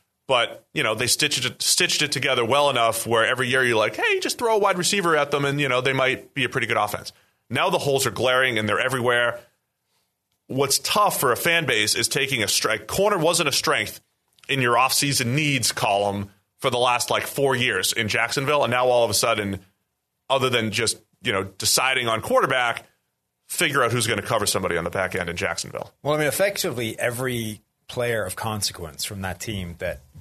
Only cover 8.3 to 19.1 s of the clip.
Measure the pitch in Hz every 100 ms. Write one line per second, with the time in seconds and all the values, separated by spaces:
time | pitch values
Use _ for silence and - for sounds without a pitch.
8.3 | 127 131 113 110 98 127 127 120 120 120
9.3 | - - _ _ _ _ _ _ _ _
10.3 | _ - 131 139 - - 214 202 170 131
11.3 | 110 170 170 143 113 104 120 110 147 135
12.3 | 131 101 - 117 110 - - 202 202 160
13.3 | 165 151 - - 131 107 - - _ _
14.3 | _ - 135 123 120 131 - 143 135 120
15.3 | 139 151 135 113 - 117 101 101 101 98
16.3 | - _ _ 139 120 123 120 - 110 104
17.3 | - 139 127 123 98 95 - 110 117 113
18.3 | - 135 147 117 123 127 123 117